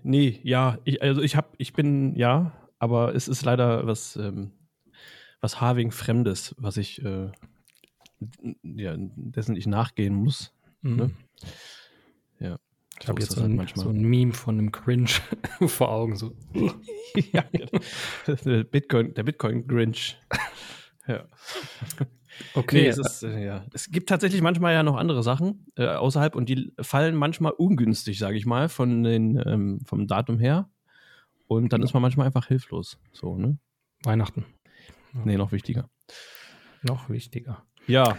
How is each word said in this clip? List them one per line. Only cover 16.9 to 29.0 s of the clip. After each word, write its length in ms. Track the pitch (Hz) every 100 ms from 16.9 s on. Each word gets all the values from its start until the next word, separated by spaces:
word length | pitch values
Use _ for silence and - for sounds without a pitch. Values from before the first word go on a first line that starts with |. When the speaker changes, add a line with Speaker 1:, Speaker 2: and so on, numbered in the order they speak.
| 415 466 - -
Speaker 1:
Ja, 100 | - -
genau. 160 | 165 131 180 - - - - -
Das 140 | 139
ist 60 | 139
der 180 | 117
Bitcoin, 500 | 110 143 143 123 113 -
der 80 |
Bitcoin-Grinch. 960 | 110 156 113 120 127 120 113 113 - - _
<laughs> 0 | - - - - - - _ -
Ja. 180 | 113 - _ - 381 - - - - 135 _ _ - -
Speaker 2:
Okay. 300 | - 123 143
Speaker 1:
Nee, 40 | 135
es 120 | 123
ist, 240 | 131 -
äh, 200 | 113 107
ja. 220 | 101 101 104
Es 160 | 120 -
gibt 180 | 165 185
tatsächlich 340 | 185 196 190
manchmal 280 | 165 170 175
ja 120 | 160
noch 120 | 151 135
andere 280 | 170 135
Sachen, 420 | 113 135 180 202 - -
äh, 120 | 123
außerhalb 480 | 76 135 143 151 -
und 120 | 120
die 260 | 131 - -
fallen 360 | - 139 160 160
manchmal 380 | 147 165 156
ungünstig, 640 | - 175 156 110 104 - 98
sag 160 | 101 107
ich 100 | 110
mal, 240 | 120 156
von 320 | - 123 120